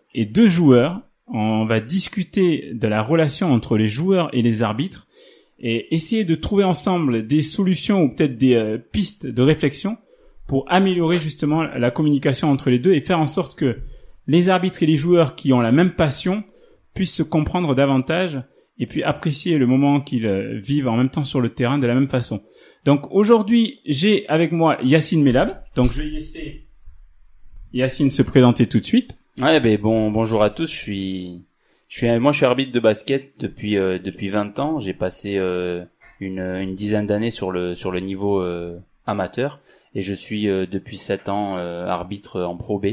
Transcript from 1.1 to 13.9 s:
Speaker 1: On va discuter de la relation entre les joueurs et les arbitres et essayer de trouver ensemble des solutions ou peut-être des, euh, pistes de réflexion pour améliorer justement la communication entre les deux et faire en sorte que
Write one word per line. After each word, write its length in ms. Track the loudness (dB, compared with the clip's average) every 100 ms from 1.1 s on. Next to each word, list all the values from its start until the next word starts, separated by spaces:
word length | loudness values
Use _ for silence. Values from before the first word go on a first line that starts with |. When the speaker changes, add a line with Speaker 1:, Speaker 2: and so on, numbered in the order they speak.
| _ _
Speaker 1:
On 400 | -4 0 0 0
va 140 | 0
discuter 920 | -2 -4 -4 -4 -4 0 0 0 -4
de 140 | -4 0
la 140 | 0
relation 500 | 2 2 2 0 2
entre 240 | 2 2 2
les 120 | 2
joueurs 420 | 0 0 0 2
et 100 | 0
les 180 | 0 0
arbitres 460 | -2 -2 -6 -8 _ _ -20 _ _ _
et 380 | -4 -4 -2 -4
essayer 280 | 0 -2
de 120 | 0 -2
trouver 280 | 0 2
ensemble 640 | 2 2 0 0 2 0 0
des 160 | 0
solutions 640 | 0 0 0 0 0 2
ou 60 | 2
peut-être 280 | 2 -2 2
des, 160 | 4
euh, 240 | 4 2 -4
pistes 480 | -4 -4 -4 -6 -8
de 160 | 2
réflexion 560 | 2 4 0 -2 -8 -8 _ _ -20 -20 -4
pour 260 | -4 0
améliorer 460 | 2 2 2 0 0
justement 460 | -2 -4 -2 0
la 260 | -2 0 -2
communication 640 | 0 2 2 2 0 0
entre 180 | 0 2
les 80 | 2
deux 160 | 4
et 80 | 2
faire 180 | 2 0
en 60 | 0
sorte 320 | -2 -6 -2
que 220 | -2 -2 -10